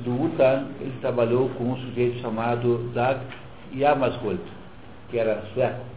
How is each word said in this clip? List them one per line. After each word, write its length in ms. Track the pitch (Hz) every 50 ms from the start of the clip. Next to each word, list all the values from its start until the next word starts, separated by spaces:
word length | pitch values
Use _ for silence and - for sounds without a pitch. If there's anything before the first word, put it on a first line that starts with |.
do 220 | 117 123 123 127 156
Utan, 400 | 165 - - 135 131 135 135 139 135 - -
ele 140 | 143 135 127 -
trabalhou 480 | - 131 120 120 117 113 120 127 135 - -
com 80 | - 120
um 120 | 123 131 131
sujeito 420 | 123 120 - 123 123 120 120 120
chamado 680 | 120 117 107 113 117 120 120 120 123 120 120 117 120 123
Dag 260 | 120 120 120 131 135 - - - - - - - - - - - 131
Hammarskjöld, 640 | 131 139 147 147 139 127 120 - - 120 101 92 90 - - - - - - - - - - - - - -
que 80 | 120
era 260 | 117 113 110 107 104 - - -
sueco, 260 | 127 123 110 - 117 - - -